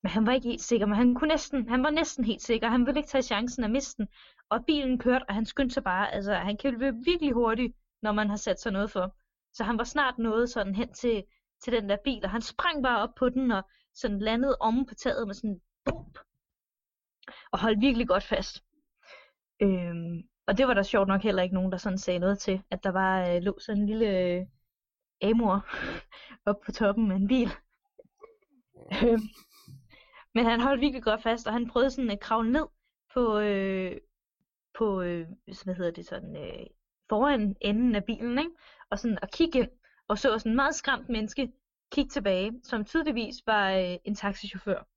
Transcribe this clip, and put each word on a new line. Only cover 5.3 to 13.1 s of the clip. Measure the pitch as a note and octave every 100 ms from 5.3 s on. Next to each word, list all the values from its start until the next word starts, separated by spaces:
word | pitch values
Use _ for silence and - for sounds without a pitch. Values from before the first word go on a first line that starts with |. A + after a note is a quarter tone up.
| G3+
han | A3
skyndte | - C4
sig | B3
bare. | G3 F3+ G3+
Altså, | - G3
han | F#3 F3+ G#3
kan | C#4 A#3
løbe | C4+ A#3 B3+
virkelig | F4 D4+
hurtigt, | A#3+ A#3 A3+ A#3+ - _ _
når | G#3+
man | G#3 G#3+
har | G#3
sat | G#3 F#3
sig | A#3
noget | G3 G#3
for. | G3 F#3 - _ _ _
Så | -
han | G#3+ A3+
var |
snart | A#3+ D4+ C4+ B3
nået | A3+ A3 A#3+
sådan | A#3+ G3 G3
hen | A#3+
til, | - B3 A3 - _ _ _
til | -
den | A#3 G3+
der | G3+
bil, | C#4 A#3
og | F#3+
han | A3+
sprang | A3 - F4 D4+
bare | B3+ A#3
op | A3+